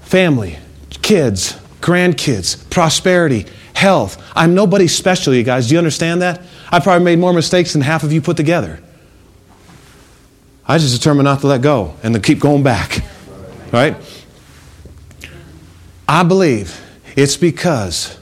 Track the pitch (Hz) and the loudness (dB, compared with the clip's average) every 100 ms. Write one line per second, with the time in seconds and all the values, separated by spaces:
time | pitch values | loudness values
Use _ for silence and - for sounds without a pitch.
0 | - 185 180 131 95 78 - - - - | 0 0 2 0 -4 -12 -20 -20 -20 -10
1 | - 202 127 98 - - - - - 175 | -2 0 0 -4 -8 -10 -20 -8 -2 0
2 | 180 - - 107 87 - - - 160 - | 0 -2 -4 -4 -6 -10 -6 -2 0 0
3 | 190 180 165 117 - - - - 196 170 | 0 0 2 -2 -6 -18 -12 0 2 2
4 | 98 - - - 165 180 185 202 170 - | 0 -8 -8 0 2 4 2 2 2 0
5 | 190 185 - 127 117 127 117 165 170 - | -2 0 2 0 2 -2 2 2 0 -2
6 | 165 170 180 170 - - - 175 202 175 | -2 -2 -2 -4 -14 -20 -2 0 2 2
7 | 175 170 180 175 - 180 170 151 135 160 | 4 2 2 0 2 0 0 0 0 -2
8 | 147 160 143 165 151 170 92 76 - - | 0 -2 -2 -2 0 -2 -4 -12 -20 -20
9 | - - - - _ - - - - - | -20 -20 -20 -20 _ -20 -20 -20 -20 -20
10 | - - _ _ _ _ - 156 143 120 | -20 -20 _ _ _ _ -2 0 2 0
11 | 160 143 139 139 139 135 143 139 85 - | 2 2 2 2 0 2 2 0 -2 -6
12 | 110 113 95 147 139 143 135 101 - - | -4 0 0 2 2 2 2 0 -4 -8
13 | - - - - - - - 117 147 - | -8 -16 -20 -20 -20 -20 -4 0 0 -2
14 | - - - - - - - - - - | -16 -20 -20 -20 -20 -20 -20 -20 -20 -20
15 | - - - - - - - - - - | -20 -20 -20 -20 -20 -20 -20 -20 -20 -12
16 | - 156 175 190 175 113 98 - - - | -2 0 2 2 2 0 -4 -16 -20 -20
17 | - - 139 - 175 - 180 135 95 82 | -6 0 0 2 -2 0 -2 -2 -4 -8
18 | - - | -10 -14